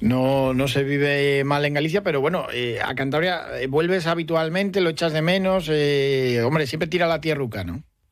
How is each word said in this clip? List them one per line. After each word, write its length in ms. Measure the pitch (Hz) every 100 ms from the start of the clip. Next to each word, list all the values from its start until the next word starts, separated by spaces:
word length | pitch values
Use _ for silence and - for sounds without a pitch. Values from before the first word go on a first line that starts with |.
No, 520 | 110 127 131 135 131
no 140 | 131 139
se 160 | 139
vive 600 | 139 143 143 143 143 139
mal 220 | 139 143 147
en 80 |
Galicia, 300 | 147 160 196
pero 180 | 196 143
bueno, 260 | 147 175 -
eh, 260 | 120 120 107
a 140 | - 131
Cantabria, 640 | 135 151 180 170 - 123
eh, 80 | 135
¿vuelves 400 | 147 175 190 165
habitualmente? 720 | 170 165 160 160 180 202 190
¿Lo 100 | 170
echas 220 | 151 170
de 100 | 156
menos? 480 | 160 190 190 190 156
Eh, 720 | 151 147 143 139 135 127 120 120
hombre, 220 | 156 135
siempre 200 | 156 170
tira 180 | 175 170
la 140 | 156
tierruca, 440 | 156 143 120 107
¿no? 200 | 90 85 - _ _